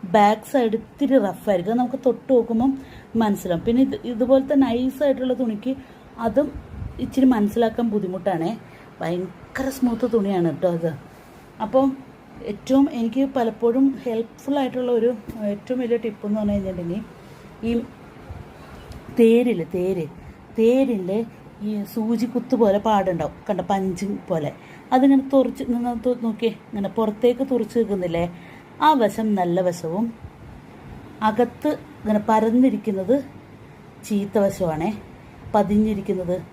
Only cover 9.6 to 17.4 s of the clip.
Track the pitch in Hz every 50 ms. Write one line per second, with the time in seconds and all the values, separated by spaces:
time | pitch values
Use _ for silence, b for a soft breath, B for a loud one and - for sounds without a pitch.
9.6 | 262 269 269 - - 240 226 226 - 240 226 226 196 196 196 180 175 165 147 -
10.6 | - 180 170 165 165 165 147 - - B B B B B B B B B B -
11.6 | 220 214 - 262 269 277 262 - - - - - - - - - - - 208 202
12.6 | - - 262 269 277 285 - 240 226 233 226 262 277 269 - 269 240 233 220 -
13.6 | 233 233 233 262 269 277 262 220 - 254 226 226 226 226 - - - - 277 285
14.6 | 269 254 247 254 247 247 247 226 214 240 254 214 - - - 226 214 208 202 202
15.6 | - - 254 247 254 226 233 233 233 233 214 - - 208 208 214 214 208 202 202
16.6 | 190 190 180 175 175 170 175 208 226 - B B B B B B